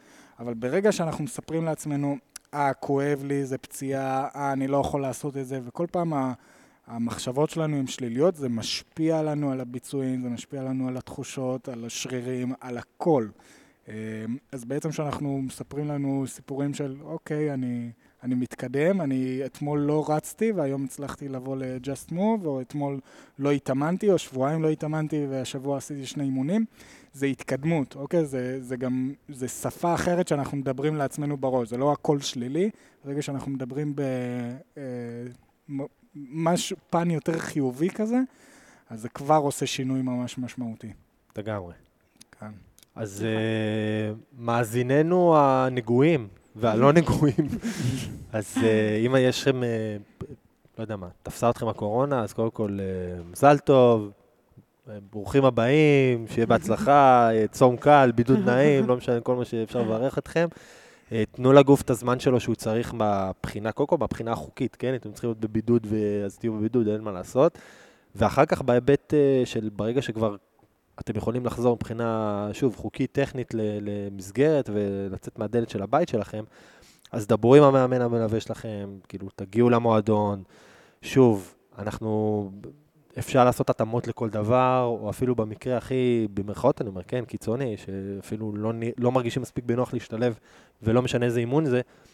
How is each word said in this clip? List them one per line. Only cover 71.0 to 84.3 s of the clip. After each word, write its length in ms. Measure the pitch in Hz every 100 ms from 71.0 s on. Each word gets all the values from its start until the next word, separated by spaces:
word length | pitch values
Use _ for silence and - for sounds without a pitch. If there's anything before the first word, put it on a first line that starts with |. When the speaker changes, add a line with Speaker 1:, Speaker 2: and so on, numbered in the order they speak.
Speaker 2:
אתם 160 | - 107
יכולים 300 | 107 123 120
לחזור 280 | - 123
מבחינה, 720 | 117 - 113 117 113 107 101 104
שוב, 240 | 104 135 -
חוקית, 360 | 110 - 131
טכנית, 420 | 139 139 127 120
ל-, 240 | 113 107 104
למסגרת 920 | 104 104 101 98 95 107 147 151 120
ולצאת 680 | 104 101 98 98 98 - -
מהדלת 320 | 107 117 117
של 120 | 101
הבית 260 | 101 143 175
שלכם, 360 | 113 98 107 110 - - - _ _ _
אז 140 | 120 104
דברו 280 | 107 117
עם 80 | 139
המאמן 380 | 143 135 127 127
המלווה 400 | 120 117 110 110
שלכם, 580 | - 110 113 101 98 98 -
כאילו, 200 | 92 95 -
תגיעו 340 | 98 107 120
למועדון. 720 | 117 117 110 107 104 104 101 92 - - - _ _
שוב, 520 | - 135 123 101 90 - _ -
אנחנו, 720 | 104 - 110 107 107 107 98 98 117 143 _ _ _ -
אפשר 260 | - 135
לעשות 260 | 123 120 131
התאמות 380 | - 110 117 117
לכל 220 | - 113